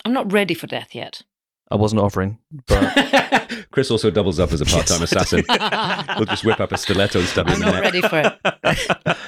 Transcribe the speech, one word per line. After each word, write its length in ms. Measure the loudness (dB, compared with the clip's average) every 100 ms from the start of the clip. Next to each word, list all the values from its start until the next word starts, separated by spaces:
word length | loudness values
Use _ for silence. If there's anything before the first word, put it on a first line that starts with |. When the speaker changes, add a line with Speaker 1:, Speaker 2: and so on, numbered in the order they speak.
Speaker 1:
I'm 80 | -4
not 200 | -2 0
ready 220 | 0 0
for 140 | -2 -6
death 260 | -10 -10
yet. 280 | -12 -12 -14 -20 _ _ _ -4
Speaker 2:
I 60 | 0
wasn't 240 | 2 2
offering, 360 | 2 0 -2 -4 _ -10 0
but 800 | 2 4 2 2 2 2 0 -2 -12 -6
Speaker 3:
<laughs> 40 |
Chris 180 | -2 0
also 180 | 2 2
doubles 280 | 2 2 2
up 140 | 2
as 80 | 2
a 40 | 2
part-time 340 | 2 2 0
Speaker 2:
Yes. 120 | 0
Speaker 3:
assassin. 320 | 0 2 0 2
Speaker 1:
<laughs> 680 | 0 0 -2 -2 -4 -4 -4
Speaker 3:
We'll 100 | -2
just 180 | -2
whip 160 | 0 0
up 100 | -2
a 60 | -4
stiletto 400 | -2 0 0 0
and 80 | 0
stab 200 | 0 0
him 60 |
Speaker 1:
I'm 0 |
Speaker 3:
in 60 | 0
the 120 | 0
Speaker 1:
not 100 | 2
Speaker 3:
neck. 100 | 0
Speaker 1:
ready 100 | 0
for 180 | 0 2
it. 960 | 0 -2 -4 -2 -2 0 -2 -4 -4 -4